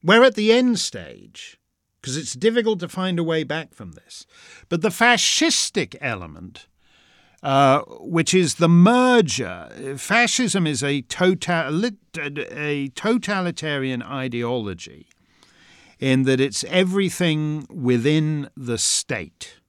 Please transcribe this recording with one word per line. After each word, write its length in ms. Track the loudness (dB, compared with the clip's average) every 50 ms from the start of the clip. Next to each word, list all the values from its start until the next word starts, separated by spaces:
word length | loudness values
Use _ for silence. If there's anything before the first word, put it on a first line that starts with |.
We're 220 | 4 4 6 6 6
at 100 | 6 4
the 160 | 2 2 4
end 300 | 4 4 4 2 0 -2
stage, 800 | -4 -6 -8 -12 -14 -16 -18 -20 -20 -20 _ -20 -20 -20 -20 _ _ _ _ _ _ _ _ _
'cause 140 | -12 -8 -8
it's 160 | -8 -8 -10
difficult 480 | -8 0 0 2 2 2 0 0 -2 -2
to 80 | -6 -8
find 320 | -6 -4 -4 -2 -2 -2
a 20 |
way 220 | -2 0 -2 -2 -2
back 280 | -4 -6 -8 -8 -10
from 200 | _ _ -18 -18
this. 340 | -18 -20 _ _ -20 -20 -20 _ _ -20 -20 -20 -20 -20 -8 _
But 120 | -4 -2
the 80 | -2 -2
fascistic 1040 | 0 2 4 4 4 4 2 0 2 2 2 2 2 0 -2 -2 _ -6 -6 -6 -10 -10
element, 680 | -8 -6 -6 -6 -10 -14 -16 -16 -18 -18 -18 -20 -20 _ _ _ _ _ _ _ _ _ _ _ _ _ _ _
uh, 400 | -4 0 4 4 6 6 6 4 2 -4 -16 -16
which 340 | -10 -2 -2 0 0 4 4
is 200 | 4 4 2 2
the 140 | 2 4 6
merger, 1000 | 8 8 8 8 6 6 4 6 4 4 4 2 -2 -6 -6 -8 -10 -12 -14 -18 -16 -12 -12 -10 -10
fascism 720 | -10 -4 0 2 2 2 2 2 -2 -2 0 0 0 0
is 160 | 0 0 -2
a 200 | -2 -2 -2 -2
tota-, 680 | -4 _ -2 2 2 2 2 2 -2 -4 -2 -2 -2 -2
lit-, 480 | -2 -2 -2 -2 -6 _ _ _ -12 -10 -8 -8 -8 -8 -10 -10
a 380 | -8 -8 -4 -4 -4 -4 -4 -6 _
totalitarian 1040 | -4 -2 0 0 0 0 -2 -4 -2 -2 -4 -6 -6 -6 -6 -4 -4 -4 -4 -4 -6
ideology 1040 | -8 -8 -8 -8 -6 -6 -4 -4 -4 -2 -4 -4 -4 -6 -8 -10 -12 -18 -20 -20 -20 _ _ _ _ _ _ _ _ _ _ _ _ _ -20 _ _ _ _ _
in 240 | 0 0 2 2 4
that 160 | 2 2 2
it's 240 | 2 -2 -2 -6 -6
everything 1000 | -2 0 0 0 2 0 0 0 -2 -2 -2 0 0 0 0 -2 -4 -4 -6 -8 -12
within 800 | -12 -4 0 0 0 2 2 2 2 2 2 0 -2 -4 -6 -10 _
the 200 | -14 -8 -6 -4
state. 840 | -2 -2 -2 -2 -2 -4 -6 -8 -8 -8 -12 _ _ -20 -20 -20 _ _